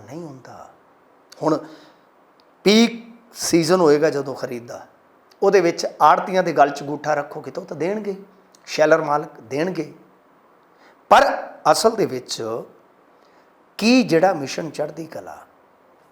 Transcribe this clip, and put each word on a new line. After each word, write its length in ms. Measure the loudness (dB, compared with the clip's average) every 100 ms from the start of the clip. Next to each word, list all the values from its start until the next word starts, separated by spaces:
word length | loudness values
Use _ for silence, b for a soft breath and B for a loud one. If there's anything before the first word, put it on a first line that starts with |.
| -14
ਨਹੀਂ 180 | -16
ਹੁੰਦਾ। 440 | -16 -18 -20 -20 -20 _ _ _ _ _ _ -6
ਹੁਣ 140 | -2 -2 B B B B B _ _ _ _ _ 2
ਪੀਕ 360 | 4 4 0 -18 -20 _
ਸੀਜ਼ਨ 480 | -10 0 0 2 2
ਹੋਏਗਾ 280 | 4 4 2
ਜਦੋਂ 260 | -2 -8 -10
ਖਰੀਦ 320 | -10 -12 -14
ਦਾ, 180 | -18 -20 _ _ _ _ _
ਉਹਦੇ 200 | 4 4
ਵਿੱਚ 240 | 2 -2 -8 2
ਆੜਤੀਆਂ 420 | 4 4 2 -2
ਦੇ 100 | -2
ਗਲ 160 | 2 2
'ਚ 120 | 2
ਅੰਗੂਠਾ 320 | -10 -10 -4
ਰੱਖੋਗੇ 380 | -4 -6 -12 -12
ਤਾਂ 120 | -14
ਉਹ 40 | -14
ਤਾਂ 100 | -8
ਦੇਣਗੇ, 380 | -6 -6 -8 -12 -14 _ _ _ -14
ਸ਼ੈਲਰ 340 | 0 2 4
ਮਾਲਕ 380 | 2 -4 -4 -16 -10
ਦੇਣਗੇ। 440 | -6 -4 -6 -10 -14 _ _ _ _ _ _ _ b b b _
ਪਰ 140 | 4 4 -2 -10 -6 0
ਅਸਲ 200 | 2 2
ਦੇ 140 | 0 -4
ਵਿੱਚ 580 | -4 -10 -10 -8 -8 -12 _ _ _ _ _ b b b b _ -4
ਕੀ 240 | 2 2
ਜਿਹੜਾ 280 | 4 2 2
ਮਿਸ਼ਨ 360 | 0 -6 -8 -10
ਚੜ੍ਹਦੀ 360 | -8 -8 -8 -16
ਕਲਾ 320 | -16 -18 -20 -20 _ _ _ _ _ _